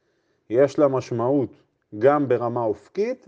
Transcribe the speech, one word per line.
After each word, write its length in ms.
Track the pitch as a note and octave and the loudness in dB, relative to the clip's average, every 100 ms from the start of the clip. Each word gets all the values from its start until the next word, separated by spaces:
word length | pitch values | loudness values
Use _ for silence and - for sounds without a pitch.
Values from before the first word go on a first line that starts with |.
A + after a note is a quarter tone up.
| _ _ _ _ - | _ _ _ _ -4
יש 300 | A2 C#3 D3 | 2 2 4
לה 80 | D3 | 0
משמעות 640 | C3 - A#2+ A#2+ C#3+ A2+ - _ _ _ G#2+ | 0 -4 -4 0 0 -2 -8 _ _ _ 0
גם 280 | B2+ D3 C#3 | 2 2 0
ברמה 360 | B2 A#2+ A#2+ | 0 -2 -4
אופקית 640 | A#2 G#2 - - A3 B3+ | -4 -4 -8 -6 -4 -6